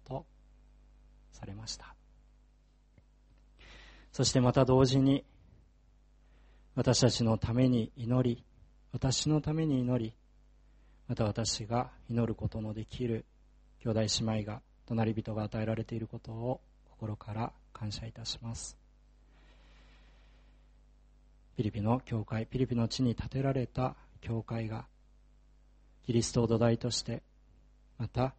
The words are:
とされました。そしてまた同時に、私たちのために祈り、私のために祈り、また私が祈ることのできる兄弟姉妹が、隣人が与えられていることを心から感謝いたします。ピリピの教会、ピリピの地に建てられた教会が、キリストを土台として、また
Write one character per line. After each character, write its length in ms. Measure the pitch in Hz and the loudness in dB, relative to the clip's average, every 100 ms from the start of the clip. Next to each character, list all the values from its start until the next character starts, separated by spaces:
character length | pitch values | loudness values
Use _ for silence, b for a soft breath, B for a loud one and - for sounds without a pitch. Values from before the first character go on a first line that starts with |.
| - | -10
と 200 | 131 - - - - - - - - - - - | -10 -12 -20 -20 -20 -20 -20 -20 -20 -20 -20 -20
さ 120 | - - | -16 -14
れ 80 | |
ま 140 | 98 113 | -12 -10
し 80 | - | -12
た。 180 | - - _ - - - _ _ _ _ _ - _ _ _ - - - B B B B B | -14 -20 _ -20 -20 -20 _ _ _ _ _ -20 _ _ _ -20 -20 -20 B B B B B
そ 100 | - | 0
し 80 | 127 | 2
て 80 | 131 | 4
ま 140 | 123 | 4
た 100 | 135 | 6
同 220 | 127 131 131 | 6 6 6
時 140 | 135 | 6
に、 260 | 135 139 - - - - - _ _ _ _ _ b b b b b 131 | 4 2 -2 -20 -20 -20 -20 _ _ _ _ _ b b b b b 0
私 260 | 127 120 | 4 6
た 100 | 120 | 6
ち 140 | - 113 | 6 2
の 120 | 110 | 2
た 160 | 117 | 2
め 140 | 120 127 | 4 4
に 240 | 120 110 - | 4 0 -4
祈 380 | 117 127 127 117 | 0 2 2 -2
り、 80 | - - - - _ | -8 -20 -20 -20 _
私 340 | - 135 - 147 | -4 -2 0 2
の 140 | 151 | 2
た 100 | 151 | 2
め 140 | 160 156 | 0 0
に 160 | 131 | 0
祈 220 | 123 123 110 | 2 0 -2
り、 80 | - _ _ _ _ b b b b - | -8 _ _ _ _ b b b b -6
ま 60 | 123 | -2
た 100 | 107 | 0
私 400 | 117 110 - 104 | 0 -4 -4 -2
が 260 | 120 127 - - | -2 -2 -10 -4
祈 160 | 117 113 | 0 0
る 100 | - | -2
こ 120 | - | -6
と 140 | 113 | -4
の 120 | 107 | -6
で 120 | 110 110 | -8 -10
き 200 | - 120 | -6 -4
る 200 | 113 - _ - - - - | -4 -8 _ -20 -20 -20 -6
兄 60 | 120 | -2
弟 100 | 110 | 0
姉 400 | 107 - 110 110 | 0 0 0 -2
妹 0 | 104 | -4
が、 160 | 110 - _ - | -10 -14 _ -4
隣 280 | 113 113 | 0 0
人 220 | 107 110 110 | 0 -4 -4
が 80 | |
与 180 | 107 113 | -4 -2
え 40 | 110 | -2
ら 100 | 110 | -2
れ 80 | |
て 100 | 107 | -4
い 60 | 117 | -8
る 80 | 110 | -8
こ 100 | 117 | -10
と 140 | - | -12
を 300 | 113 123 131 - _ - | -6 -4 -6 -10 _ -20
心 260 | - 110 104 | -10 -8 -8
か 160 | 107 | -8
ら 180 | 110 117 - - | -6 -8 -10 -20
感 180 | - 104 | -10 -8
謝 140 | 107 117 | -8 -12
い 80 | |
た 100 | - | -12
し 160 | 113 - | -12 -10
ま 140 | 113 117 | -10 -10
す。 220 | - - - - - - b b b b b b b b b b b b b b b - - _ _ _ _ _ _ - | -12 -16 -20 -20 -20 -20 b b b b b b b b b b b b b b b -20 -20 _ _ _ _ _ _ -4
ピ 60 | |
リ 80 | 107 | -2
ピ 100 | 104 | 0
の 180 | 107 127 | 0 0
教 240 | - 113 | 0 -6
会、 220 | - 110 113 | -4 -6 -4
ピ 140 | 123 | -2
リ 80 | 123 | 0
ピ 80 | 117 | 0
の 100 | 113 | 0
地 160 | - | 0
に 100 | 127 | 0
建 140 | 110 - | -2 -4
て 140 | 131 | -2
ら 100 | 135 | 0
れ 160 | 135 120 | 0 -2
た 300 | - 131 - - - | -2 -4 -4 -18 -12
教 200 | - 113 | -6 -6
会 280 | - 113 110 | -4 -6 -6
が、 160 | 110 - _ _ _ _ _ _ - _ _ _ _ - | -8 -12 _ _ _ _ _ _ -20 _ _ _ _ 0
キ 80 | |
リ 100 | 117 | 0
ス 80 | - | 2
ト 120 | 127 | 2
を 40 | 113 | 2
土 100 | 113 | 4
台 200 | 117 117 | 4 2
と 140 | 120 | -2
し 100 | - | -4
て、 220 | - 117 - _ - - - _ _ - | -6 -10 -12 _ -20 -20 -20 _ _ -10
ま 100 | 110 | -4
た 260 | 123 131 | 0 -2